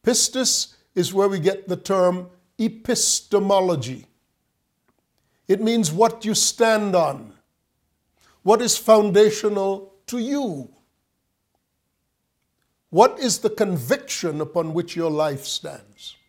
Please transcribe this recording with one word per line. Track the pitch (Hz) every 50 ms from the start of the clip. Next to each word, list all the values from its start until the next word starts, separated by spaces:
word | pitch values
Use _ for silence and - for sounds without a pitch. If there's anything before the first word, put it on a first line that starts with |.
| _
Pistis | 226 247 - - - - 262 254 - - - - - _ _ _ _ _
is | 185 175 -
where | 180 190 202
we | 202 196 185
get | 151 190 196 190 -
the | 185 180
term | 175 - - 196 190 180 180 180 180 180 - - _ _ _ _
epistemology. | - 220 220 220 - - - 240 220 - - - - - _ 202 202 196 196 202 196 190 180 170 143 113 120 131 - - _ _ _ _ _ _ _ _ _ _ _ _ _ _ _ _ _ _ _ _ _ _ _ _ _ _ _ _ -
It | 185 196
means | 226 220 233 233 214 151
what | 156 180 226 - 226 - -
you | 214 208
stand | - - - - - 233 226 220 214 208 202 185
on, | 175 160 139 135 117 113 107 - _ _ _ _ _ _ _ _ _ _ _ _ _ _ _ _ _ _ _ _ _ _
what | 185 220 220
is | 247 233 -
foundational | - - - 220 214 208 208 175 202 214 214 214 - - 214 208 196 196 196 196 196 196 - _ _ _
to | - 240 247
you. | 220 262 285 285 277 220 165 139 123 - _ _ _ _ _ _ _ _ _ _ _ _ _ _ _ _ _ _ _ _ _ _ _ _ _ _ _ _ _ _ _ _ _ _ _ _ _ _ _ _ _ _ _ _
What | - 170 226 254 - -
is | 269 240 175 -
the | - 214
conviction | 214 - 214 196 180 151 117 123 269 277 - - - - - 165 147 151
upon | 156 151 - 175 165 160
which | 156 175 170 170 -
your | 170 165 160
life | 151 151 156 151 143 131 -
stands? | - - - - 151 143 - - _ _ _ - - - _ _